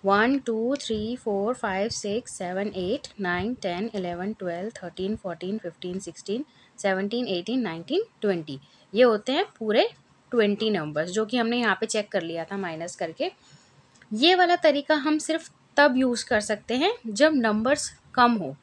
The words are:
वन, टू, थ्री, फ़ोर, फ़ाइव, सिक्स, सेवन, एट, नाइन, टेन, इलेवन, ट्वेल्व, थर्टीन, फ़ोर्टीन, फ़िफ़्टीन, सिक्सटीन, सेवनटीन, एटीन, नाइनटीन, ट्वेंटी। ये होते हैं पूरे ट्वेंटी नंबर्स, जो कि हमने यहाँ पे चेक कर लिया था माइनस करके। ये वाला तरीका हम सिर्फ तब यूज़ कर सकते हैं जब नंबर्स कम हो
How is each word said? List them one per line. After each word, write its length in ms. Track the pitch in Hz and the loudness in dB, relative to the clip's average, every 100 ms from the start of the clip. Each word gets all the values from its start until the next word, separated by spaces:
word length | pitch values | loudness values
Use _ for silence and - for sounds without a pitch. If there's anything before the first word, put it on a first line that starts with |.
वन, 340 | 196 202 233 277 | 4 4 4 2
टू, 380 | 240 220 233 269 | -2 -2 -2 -2
थ्री, 400 | - 220 214 247 | -2 -4 -4 -6
फ़ोर, 380 | - 202 202 | -4 -2 -2
फ़ाइव, 340 | 254 214 190 214 | -2 -4 -2 -2
सिक्स, 500 | - 202 208 - - | -4 -4 -6 -6 -10
सेवन, 300 | 180 185 208 | -6 -4 -4
एट, 400 | 190 180 277 - - | -4 -4 -4 -6 -6
नाइन, 340 | 185 175 202 | -4 -2 -4
टेन, 360 | 254 202 175 226 | -4 -6 -4 -6
इलेवन, 380 | 208 180 175 190 | -6 -6 -6 -8
ट्वेल्व, 380 | 220 180 170 202 - | -6 -6 -6 -8 -10
थर्टीन, 340 | 175 165 190 220 | -14 -8 -6 -4
फ़ोर्टीन, 420 | 185 165 180 214 | -6 -8 -6 -6
फ़िफ़्टीन, 400 | 175 160 180 185 | -8 -10 -8 -8
सिक्सटीन, 460 | 180 160 - 214 302 _ _ - | -10 -14 -6 -6 -6 _ _ -4
सेवनटीन, 480 | 202 190 202 233 247 | -2 0 -2 -4 -2
एटीन, 320 | 180 190 254 | -4 -2 -2
नाइनटीन, 440 | 214 165 170 330 466 _ | -2 -6 -2 -2 -2 _
ट्वेंटी। 380 | 208 175 156 135 _ _ _ | -2 -2 -4 -12 _ _ _
ये 80 | 202 | 4
होते 300 | 247 208 233 | 4 4 0
हैं 120 | 285 427 _ | -2 -2 _
पूरे 300 | 220 220 440 - _ _ _ | 0 2 2 -2 _ _ _
ट्वेंटी 400 | 240 208 202 220 | 2 2 2 0
नंबर्स, 400 | 202 151 151 170 | 0 -2 -4 -2
जो 160 | 196 220 | -2 -2
कि 100 | 247 | 0
हमने 220 | 226 240 | 0 0
यहाँ 180 | 226 190 | 0 0
पे 60 | 220 | -2
चेक 220 | 220 208 | -4 -2
कर 100 | 196 | -4
लिया 220 | 165 165 | -4 -6
था 120 | 160 196 | -6 -6
माइनस 400 | 185 160 170 - | -6 -6 -10 -8
करके। 340 | 165 160 330 - _ - _ _ _ _ - | -8 -4 -6 -6 _ -20 _ _ _ _ -10
ये 220 | 214 302 | 2 4
वाला 220 | 359 349 349 | 6 4 6
तरीका 380 | 320 285 277 | 4 2 2
हम 240 | 302 285 302 | 0 2 0
सिर्फ 320 | - 320 - _ _ - | 0 -4 -4 _ _ 4
तब 200 | 294 254 | 4 6
यूज़ 280 | 262 240 - | 2 0 0
कर 140 | 220 | 0
सकते 360 | 208 214 - 240 | 0 -6 -2 0
हैं 160 | 349 480 226 | 0 -2 -6
जब 280 | 202 302 | 4 4
नंबर्स 580 | 302 226 214 226 294 - - _ | 4 2 0 0 0 -2 -12 _
कम 180 | - 240 | 4 4
हो 220 | 226 151 147 | 4 -2 -10